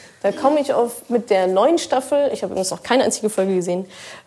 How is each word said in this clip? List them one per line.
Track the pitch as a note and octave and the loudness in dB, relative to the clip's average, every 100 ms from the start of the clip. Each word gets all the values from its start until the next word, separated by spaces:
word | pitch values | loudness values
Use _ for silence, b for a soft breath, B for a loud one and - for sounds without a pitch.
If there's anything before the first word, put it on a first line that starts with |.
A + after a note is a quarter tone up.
| B B | B B
Da | G3 | -4
komme | G3+ C4+ D4+ | 0 2 2
ich | C#4 | 2
auf, | - A#3+ - - | 0 0 -4 -4
mit | A#3 A3+ | -2 2
der | F#3+ F#3 | 2 2
neuen | F#3+ B3+ E4+ | 4 4 2
Staffel, | - C4+ C4+ C#4+ C#4+ | 0 -2 0 0 0
ich | A3+ | -2
habe | F#3+ | -6
übrigens | - F#3+ | -4 -4
noch | - | -6
keine | - B3 | 0 2
einzige | - - G#3+ | 2 0 -4
Folge | G3+ F#3+ | -2 0
gesehen, | F#3 F3 F3+ F#3+ B B B | 0 -2 -4 -6 B B B